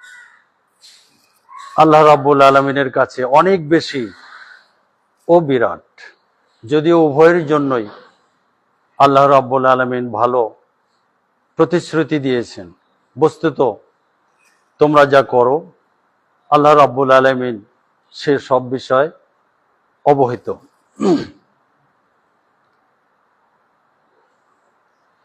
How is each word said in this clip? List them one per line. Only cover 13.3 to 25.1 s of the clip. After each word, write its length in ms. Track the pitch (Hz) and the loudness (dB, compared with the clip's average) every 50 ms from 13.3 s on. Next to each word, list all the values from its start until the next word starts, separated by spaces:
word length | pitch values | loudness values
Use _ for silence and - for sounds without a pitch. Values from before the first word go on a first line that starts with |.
| 151 - - 160 131 - 139 117 101 - _ _ _ _ _ _ _ _ _ _ _ _ _ _ _ _ _ _ _ - | -2 -2 -6 -6 -4 -2 -4 -4 -4 -8 _ _ _ _ _ _ _ _ _ _ _ _ _ _ _ _ _ _ _ -2
তোমরা 260 | 151 151 151 147 143 | -2 0 2 2 2
যা 180 | 135 139 139 117 | 4 4 2 0
করো, 480 | 107 127 123 120 127 135 165 180 175 _ _ _ _ _ _ _ _ _ _ _ _ _ _ _ - | 0 0 0 0 0 -2 -4 -6 -12 _ _ _ _ _ _ _ _ _ _ _ _ _ _ _ -2
আল্লাহ 260 | 147 147 147 147 151 | 0 2 4 4 4
রাব্বুল 360 | 147 143 131 123 135 139 131 | 4 4 2 0 -2 0 2
আলামিন 540 | 131 131 131 135 131 127 127 123 117 101 101 _ _ _ _ _ _ _ _ _ | 2 2 2 2 0 -2 -6 -8 -10 -10 -14 _ _ _ _ _ _ _ _ _
সে 280 | - - - 151 139 127 | -20 -10 -4 -4 -4 -4
সব 220 | - - 135 127 127 | -2 -2 -4 -4 -4
বিষয় 460 | 123 131 123 - - 131 131 147 170 - _ _ _ _ _ _ _ _ _ _ _ _ _ _ _ _ _ - | -4 -12 -10 -6 -4 -2 -2 -2 -4 -6 _ _ _ _ _ _ _ _ _ _ _ _ _ _ _ _ _ -2
অবহিত।" 480 | 143 147 139 135 120 123 - - 110 98 - _ _ _ _ _ _ _ - 214 196 170 - - - - _ _ _ _ _ _ _ _ _ _ _ _ _ _ _ _ _ _ _ _ _ _ _ _ _ _ _ _ _ _ _ _ _ _ _ _ _ _ _ _ _ _ _ _ _ _ _ _ _ _ _ _ _ _ _ _ _ _ _ _ _ _ _ _ _ _ _ _ _ _ _ _ _ _ _ | -2 0 0 0 -2 -4 -8 -10 -12 -12 -12 _ _ _ _ _ _ _ -6 -2 -2 -2 -2 -4 -8 -18 _ _ _ _ _ _ _ _ _ _ _ _ _ _ _ _ _ _ _ _ _ _ _ _ _ _ _ _ _ _ _ _ _ _ _ _ _ _ _ _ _ _ _ _ _ _ _ _ _ _ _ _ _ _ _ _ _ _ _ _ _ _ _ _ _ _ _ _ _ _ _ _ _ _ _